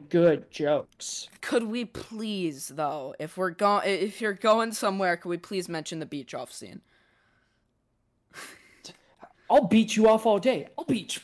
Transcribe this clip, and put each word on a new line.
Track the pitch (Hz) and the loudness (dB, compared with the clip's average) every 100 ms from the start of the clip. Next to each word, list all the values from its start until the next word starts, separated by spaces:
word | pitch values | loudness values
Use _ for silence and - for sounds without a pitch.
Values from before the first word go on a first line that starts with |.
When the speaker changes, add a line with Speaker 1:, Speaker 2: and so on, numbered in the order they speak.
| - | 0
Speaker 1:
good | 175 170 151 - | 4 6 4 -2
jokes. | - 147 147 - - - - - - | -4 0 0 -2 -12 -12 -12 -14 -12
Speaker 2:
Could | - 240 | -2 -2
we | 226 240 | 0 -4
please, | 233 - - 220 220 202 170 139 - | -6 -10 -14 -10 -6 -4 -4 -6 -10
though, | 139 147 147 135 - | -6 -4 -4 -8 -10
if | 156 - | -10 -4
we're | 185 | -4
go-, | 170 202 208 | 0 2 2
if | 196 190 202 - | 0 0 -2 -4
you're | 220 | -6
going | 190 220 220 226 | 0 2 4 2
somewhere, | 220 208 196 185 170 | -2 -2 0 0 -2
could | 180 | -4
we | 175 | -8
please | - 196 175 | -6 -6 -6
mention | 165 151 160 | -8 -8 -10
the | 147 | -10
beach | 147 131 | -10 -10
off | 143 123 | -12 -12
scene? | - 101 - _ _ _ _ _ _ _ _ _ _ _ _ _ _ _ - - - _ _ - - _ _ - _ - | -14 -18 -18 _ _ _ _ _ _ _ _ _ _ _ _ _ _ _ -20 -20 -20 _ _ -20 -20 _ _ -20 _ 4
Speaker 1:
I'll | 277 202 | 4 6
beat | 220 220 214 | 4 4 6
you | 220 | 6
off | 220 220 | 6 4
all | 202 | 2
day. | 240 196 - - | 2 -2 -4 -10
I'll | |
beat | - 247 - - | -4 -4 -4 -4